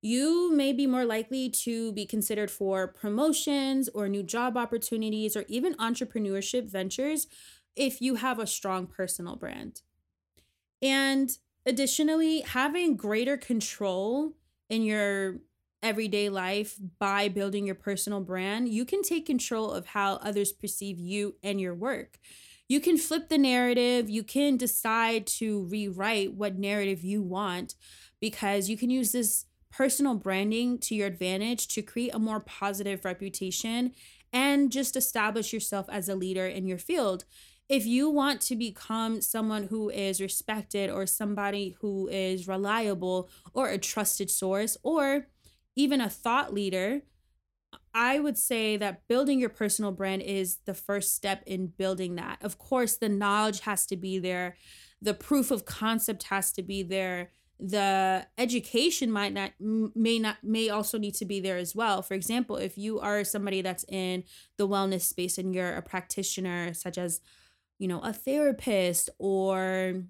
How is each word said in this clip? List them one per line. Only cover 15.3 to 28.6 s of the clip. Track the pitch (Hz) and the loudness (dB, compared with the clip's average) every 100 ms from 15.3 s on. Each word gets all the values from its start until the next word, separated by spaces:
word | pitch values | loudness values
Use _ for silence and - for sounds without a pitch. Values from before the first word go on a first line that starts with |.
| 185 - _ _ _ | -4 -14 _ _ _
everyday | 226 214 220 208 202 | -2 0 0 0 0
life | 196 185 202 208 - 190 - | 0 -2 -2 -4 -8 -12 -4
by | 202 202 208 | 0 2 0
building | 196 196 202 | 0 -2 -2
your | 202 190 | -2 -4
personal | - 196 - 202 | -4 -2 -2 -2
brand, | 185 185 190 214 247 | -4 -4 -2 0 0
you | 220 | 0
can | 247 392 | 0 0
take | 370 339 | 0 -2
control | 320 254 - 226 220 | 0 -2 0 -2 -2
of | 185 180 | -4 -4
how | 208 196 | -2 0
others | 196 208 208 202 | 0 -2 0 0
perceive | - 202 - 202 175 | -2 -8 -6 -6 -8
you | 175 202 202 - | -4 -2 -2 -4
and | 202 202 | -4 -2
your | 185 | -2
work. | 175 226 269 - - - - - - _ | -4 -4 -4 -6 -16 -20 -20 -20 -20 _
You | 277 | 2
can | 285 330 | 4 4
flip | - 311 320 | 4 -2 2
the | 311 | 4
narrative. | 269 247 247 247 240 247 220 | 6 6 4 4 4 4 2
You | 214 | -2
can | 214 269 285 262 | 0 2 4 4
decide | 247 - 226 226 226 226 220 - | 2 0 2 2 4 2 0 -2
to | 220 208 180 | 0 0 -2
rewrite | 208 202 180 196 220 196 | -2 -4 -2 0 2 0
what | 196 208 190 | 0 -2 0
narrative | 202 208 196 190 | 0 0 0 -2
you | 180 208 | -2 -2
want, | 190 185 202 180 214 - - - - _ | 0 -2 -2 -2 -6 -12 -20 -20 -20 _
because | - 214 202 202 | -4 -2 0 0